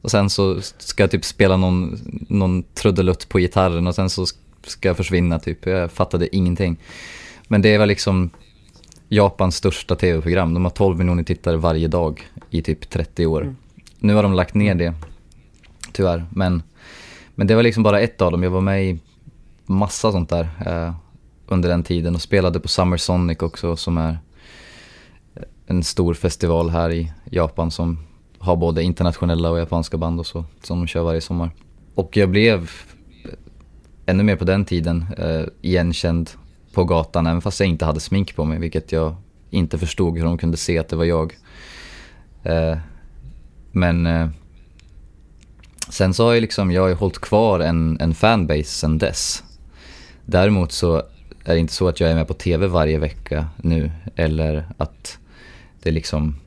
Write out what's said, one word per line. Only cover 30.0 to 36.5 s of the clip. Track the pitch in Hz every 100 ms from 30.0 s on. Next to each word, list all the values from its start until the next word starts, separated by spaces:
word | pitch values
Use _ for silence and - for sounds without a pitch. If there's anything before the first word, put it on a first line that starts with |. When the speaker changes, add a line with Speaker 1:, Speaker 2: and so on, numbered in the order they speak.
| 82 85
Speaker 1:
och | 82
så, | 85 80 -
som | - 87
de | 82
kör | 87
varje | 82 82
sommar. | - 85 85 - - - -
Och | - 90 107
jag | 98
blev | 98 113 101 85 - - - - - - - - - - - - - -
ännu | 92
mer | 104 95
på |
den | 90 95
tiden, | 98 90 82 85 85 -
eh, | 82 80 - -
igenkänd | 87 90 87 80 87 85 80 - -